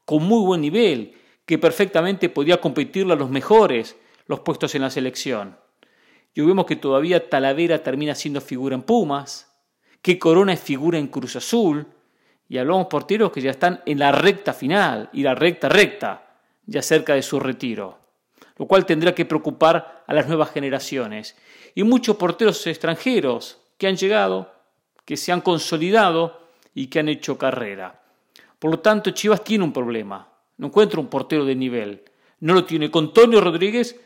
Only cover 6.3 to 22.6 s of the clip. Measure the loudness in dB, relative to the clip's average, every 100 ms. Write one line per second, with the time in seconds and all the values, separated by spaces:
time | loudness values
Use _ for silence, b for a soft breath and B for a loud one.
6.3 | 0 2 4 0 -2 0 0 2 0 0
7.3 | 0 0 0 0 0 -2 -4 -4 -6 -6
8.3 | -8 -8 -8 -6 -4 0 2 2 -4 -8
9.3 | -16 -20 _ _ _ _ _ -2 2 4
10.3 | 6 4 0 -4 -2 0 -2 -4 -6 -8
11.3 | -8 -2 0 2 0 -4 _ _ _ _
12.3 | _ -10 -4 0 0 0 -4 -2 0 0
13.3 | -2 -6 0 0 0 -4 0 2 4 4
14.3 | 2 -2 -4 -2 0 0 -2 -6 -4 -2
15.3 | 2 0 0 2 4 4 0 -8 -10 _
16.3 | _ _ _ -10 -6 0 2 2 0 0
17.3 | -4 -4 -6 -6 -8 -10 -14 _ _ _
18.3 | b b -12 2 2 4 2 2 0 -2
19.3 | -4 -4 2 2 2 -2 -14 -4 -2 0
20.3 | 0 -2 -4 -6 -6 -6 -8 -8 -10 -16
21.3 | b b b b -2 2 2 2 0 -2
22.3 | 0 0 0